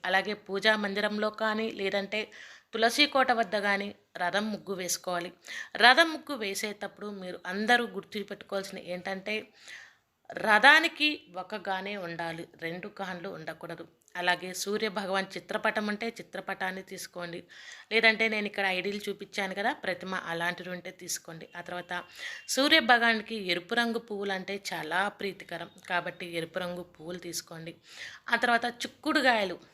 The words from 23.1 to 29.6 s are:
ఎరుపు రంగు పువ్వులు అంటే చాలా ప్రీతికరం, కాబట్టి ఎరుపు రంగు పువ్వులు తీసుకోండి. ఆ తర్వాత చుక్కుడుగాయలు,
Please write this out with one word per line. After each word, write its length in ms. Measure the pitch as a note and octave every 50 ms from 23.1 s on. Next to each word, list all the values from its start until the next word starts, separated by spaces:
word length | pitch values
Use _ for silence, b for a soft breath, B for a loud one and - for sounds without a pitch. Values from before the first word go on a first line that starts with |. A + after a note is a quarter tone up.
| A3+ G#3+ G#3 - A#3 A3 F#3+ F3+ F3
ఎరుపు 220 | F3 E3+ - A#3 A#3
రంగు 220 | A#3 A#3 A3+ A3+ A3+
పువ్వులు 260 | - G#3 G3 G3+ G3 F#3+
అంటే 180 | F#3 F#3 G3 G3+ G3 - -
చాలా 320 | F#3+ E3 D#3 D#3 E3 F3+ G3 - - -
ప్రీతికరం, 520 | G#3 G3 F3+ - - - F3 E3 F3 E3 - - - -
కాబట్టి 380 | F#3 F3 E3 F3+ E3+ - F3+ F3 E3+ E3+
ఎరుపు 200 | E3 E3 - F3+ F3+
రంగు 220 | F3 F3+ F3+ F3 E3+ -
పువ్వులు 260 | - D#3 E3 F3+ F3 F3
తీసుకోండి. 460 | F3 D#3+ - - - E3+ D#3+ D#3+ E3+ E3 - B B B B B B B B B -
ఆ 60 | A#3+ A#3 B3
తర్వాత 220 | A#3+ A#3 A3+ A#3+ A#3+ A#3+ - -
చుక్కుడుగాయలు, 760 | - - _ - D4+ D#4 D4+ C4 C4 A#3 A3 G3+ F#3 E3+ -